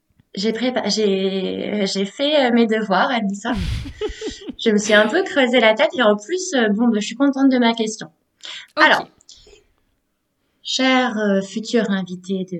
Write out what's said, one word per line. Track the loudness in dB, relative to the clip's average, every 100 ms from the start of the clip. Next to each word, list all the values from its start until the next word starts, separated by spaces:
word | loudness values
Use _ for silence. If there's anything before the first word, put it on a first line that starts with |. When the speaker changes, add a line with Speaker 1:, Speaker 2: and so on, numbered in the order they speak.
| _ _ _ -6
Speaker 1:
j'ai | -4
prépa-, | -2 -2 -2 -2
j'ai, | 0 0 0 0 -2 -4 -6 -4 -2 -2
j'ai | -2 -4
fait, | -2 0 2 4
euh, |
mes | 4 2
devoirs, | 0 0 0 0
Anissa. | -2 -4 -4 -4 -4 -4 -4 -8 -8 -8
Speaker 2:
<laughs> | -8 -10 -10 -14 -4
Speaker 1:
Je | 0
me | 0
suis | 4
un | 4 4
peu | 2
creusé | 0 0 2 4
la | 4
tête | 4 2 2
et |
en | 2 2
plus, | -2 -6 -2
euh, | 0 0
bon, | 2 2
bah, | 0
je | -4
suis | 0
contente | 0 2 2
de | 4
ma | 2
question. | 0 -4 -6 -14 _ _ _ -18 -18 -8 2
Speaker 2:
Ok. |
Speaker 1:
Alors, | 4 4 -2 _ -20 -20 -20 -20 _ _ _ _ _ _ _ _ _ _
cher, | -8 -2 2 2 0 0
euh, | 0 0
futur | -2 -8 -2 -2 0
invité | -2 -4 -10 -8 -8 -6
de | -10